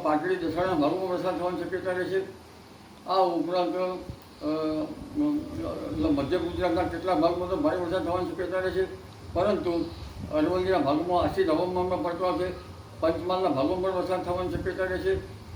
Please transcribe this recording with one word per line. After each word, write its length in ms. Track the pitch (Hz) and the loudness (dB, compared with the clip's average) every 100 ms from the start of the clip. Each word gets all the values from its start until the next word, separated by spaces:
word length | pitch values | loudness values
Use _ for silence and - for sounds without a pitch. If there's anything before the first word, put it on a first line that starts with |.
પાટડી, 320 | 156 151 180 180 | 2 2 2 0
દસાડાના 380 | 160 160 185 | 0 0 0
ભાગોમાં 340 | 165 143 185 185 | 2 2 2 -2
વરસાદ 320 | 175 185 156 | 0 0 0
થવાની 240 | 180 170 | -2 -2
શક્યતા 280 | 170 180 185 | -4 -4 -2
રહેશે. 540 | 180 165 190 196 - - - - - - - - | -2 0 -2 -2 -10 -20 -20 -20 -20 -20 -12 0
આ 100 | 190 | 4
ઉપરાંત, 580 | 180 170 156 180 175 180 | 4 2 0 0 0 0
અ, 720 | 185 180 - - - - 151 156 156 156 151 - - 151 147 - - - 330 - - - | -2 -4 -8 -14 -16 -8 -4 -2 -2 -2 -4 -8 -6 0 2 0 -2 -6 -6 -6 -4 0
મધ્ય 400 | 156 139 135 180 | 2 2 2 0
ગુજરાતના 460 | 170 170 175 165 | 0 0 2 2
કેટલાક 340 | 160 165 185 160 | 0 0 0 4
ભાગમાં 320 | 165 180 180 | 4 2 0
તો 60 | 180 | 2
ભારે 220 | 147 180 | 2 2
વરસાદ 280 | 170 180 165 | 0 -2 0
થવાની 300 | 180 165 185 | -2 -2 -4
શક્યતા 240 | 175 185 | -2 0
રહેશે, 240 | 185 185 185 - - - - | 0 0 -2 -4 -16 -18 -4
પરંતુ 520 | 170 202 185 170 170 - - - - - | 0 2 2 0 0 -2 -6 -12 -10 -2
અરવલ્લીના 440 | 151 165 185 185 180 | 2 2 2 2 4
ભાગમાં 460 | 139 151 175 175 | 4 2 2 2
આશિત 260 | - 190 170 | 2 2 2
હવામાનમાં 540 | 156 180 180 180 175 | 4 2 0 0 0
પલટો 220 | 156 175 180 | 0 0 0
આવશે. 200 | 165 185 180 - - - - | 0 -2 -4 -12 -16 -14 -2
પંચમહાલના 500 | 160 - 175 185 180 | 0 0 0 2 2
ભાગોમાં 320 | 131 151 185 | 2 2 2
પણ 100 | 185 | 0
વરસાદ 340 | 180 175 180 170 | 0 0 -2 0
થવાની 240 | 180 180 | -2 -2
શક્યતા 340 | 165 185 175 | -2 -2 -2
રહેશે 320 | 185 180 185 190 - - - | -2 0 0 0 -2 -14 -14